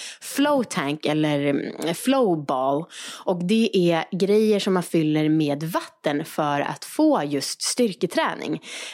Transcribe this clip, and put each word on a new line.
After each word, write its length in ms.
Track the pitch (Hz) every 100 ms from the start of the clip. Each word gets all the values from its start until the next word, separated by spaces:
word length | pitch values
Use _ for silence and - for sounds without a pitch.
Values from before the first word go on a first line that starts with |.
| - -
Flow 420 | - - 285 285
Tank 440 | 233 - 139 151 -
eller, 400 | 151 151 147 143
mm, 480 | 139 - - 156
Flow 500 | 170 - 269 233 170
Ball. 400 | 143 135 131 143 170 - - -
Och 200 | - 180
det 260 | 175 226 226 196 175
är 120 | 165 - 185
grejer 420 | 190 208 220 202
som 140 | 202
man 80 | 185
fyller 460 | 170 170 156 151 156
med 340 | 156 151 143
vatten 600 | 160 294 330 - 160 147
för 360 | 160 - 151 143
att 240 | - 147
få 380 | - - 311 254 147
just 360 | 143 - -
styrketräning. 1000 | - - 240 175 185 - 294 - - 160 - - -